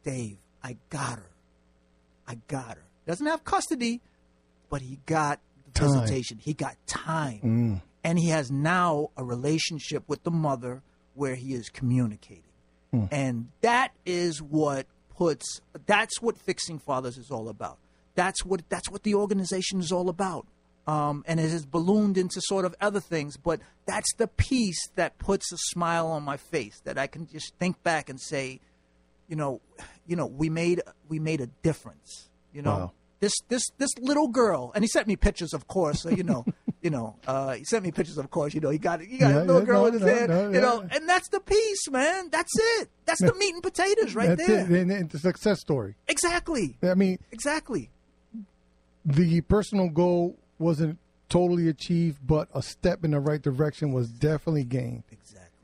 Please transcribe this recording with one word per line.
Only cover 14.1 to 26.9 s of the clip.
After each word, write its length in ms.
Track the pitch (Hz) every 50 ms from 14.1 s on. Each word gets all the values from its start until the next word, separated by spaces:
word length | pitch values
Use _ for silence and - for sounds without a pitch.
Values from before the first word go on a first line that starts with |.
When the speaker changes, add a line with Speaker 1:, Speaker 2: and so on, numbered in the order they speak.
| 180 175 175 175 160 147
Speaker 1:
what 440 | 156 143 147 156 156 147 139 135 135 _ _ _ _ _ -
puts, 460 | - 175 165 143 - - - - - _ _ _ 247 -
that's 360 | - 214 202 - - - -
what 160 | 233 233 226
Fixing 420 | - - - 180 - - - 165 151
Fathers 380 | - 151 139 127 131 127 123
is 120 | 135 113 -
all 160 | 139 117 110
about. 300 | 113 104 - 113 80 - _ _ _ _ _ _ _ _
That's 280 | - 180 190 190 - -
what, 200 | 185 190 180 160 _
that's 200 | 196 175 - -
what 140 | 190 196 -
the 100 | 214 202
organization 640 | 202 208 196 208 196 190 170 196 185 190 - 190 190
is 120 | 180 156
all 180 | 185 180 180 185
about. 380 | 170 175 196 190 170 131 - _ _ _ _ _ _ _ _ -
Um, 320 | 151 151 147 147 147 143 -
and 120 | - 165 165
it 100 | 160 156
has 140 | 165 170 147
ballooned 520 | 135 143 156 165 180 208 214 208 202 190
into 240 | 190 180 180 - 190
sort 240 | - - 202 190 185
of 100 | 180 180 _
other 180 | 202 208 202 202
things, 380 | - _ 170 160 143 147 -
but 220 | - _ 170 160 - - - _ _ _
that's 280 | - 190 214 - - -
the 120 | - 233
piece 640 | 214 _ - - - 269 254 226 190 165 - - - _
that 220 | - 170 - _ _
puts 320 | - - 196 190 - - 180
a 40 |
smile 500 | 165 - - - 175 175 165 170 165 165
on 160 | 160 160 151 147
my 120 | 143 143
face, 440 | 139 - - - 156 110 104 - - _
that 120 | 139